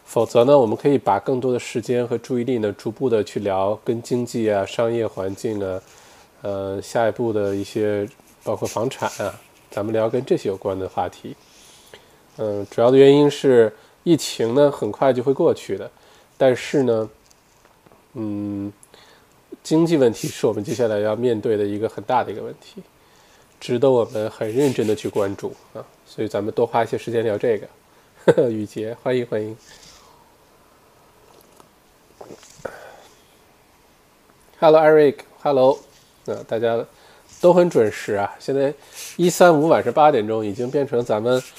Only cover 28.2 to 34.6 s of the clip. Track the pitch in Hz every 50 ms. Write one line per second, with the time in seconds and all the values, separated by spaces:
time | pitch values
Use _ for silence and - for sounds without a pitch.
28.2 | - 180 160 175 143 120 110 107 104 104 - - 107 110 120 - - 135 127 123
29.2 | 120 117 117 107 107 107 110 123 _ - - - - - - - _ _ _ _
30.2 | _ _ _ _ _ _ _ _ _ _ _ _ _ _ _ _ _ _ _ _
31.2 | _ _ _ - _ _ _ - _ _ _ _ _ _ _ _ _ _ _ -
32.2 | - - - - - - - - - - - - - - - - - - _ _
33.2 | _ _ _ _ _ _ _ _ _ _ _ _ _ _ _ _ _ _ _ _
34.2 | _ _ _ _ _ _ _ -